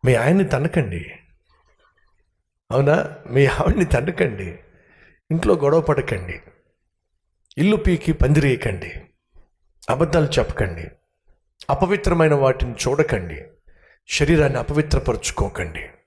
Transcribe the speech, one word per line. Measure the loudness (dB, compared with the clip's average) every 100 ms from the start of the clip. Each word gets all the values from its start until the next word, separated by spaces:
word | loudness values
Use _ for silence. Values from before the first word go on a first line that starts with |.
| 2
మీ | 2
ఆయన్ని | 4 2
తన్నకండి, | 2 0 0 -2 -2 -6 -12 -20 _ _ _ _ _ _ _ _ _ _ _ _ _ _ _
అవునా? | 0 4 2 0 -8 -2
మీ | 2 2
ఆవిడ్ని | 2 0 2 2
తన్నకండి, | 0 -2 -2 -2 -2 -12 -12 _ _ _ _ _ _ _
ఇంట్లో | -2 2 2
గొడవ | 4 2
పడకండి, | 2 -2 -2 -6 -8 -14 -16 _ _ _ _ _ _ _ _ _ _ -2
ఇల్లు | 2 2
పీకి | 2 0 0
పందిరేయకండి, | 0 4 4 4 0 -2 -6 -10 -14 -18 _ _ -20 -20 _ _ _ -6
అబద్ధాలు | -2 0 2 2 0
చెప్పకండి, | -2 -2 -4 -6 -14 _ _ _ _ _ _ _ -4
అపవిత్రమైన | -2 0 0 0 2 4
వాటిని | 4 2 0 -4
చూడకండి, | -4 -2 0 0 0 -4 -12 -16 _ _ -20 _ _ _
శరీరాన్ని | -2 2 4 4 0
అపవిత్రపరచుకోకండి | -2 -2 0 0 0 -4 -4 -4 -6 -4 -10 -10 -16 -20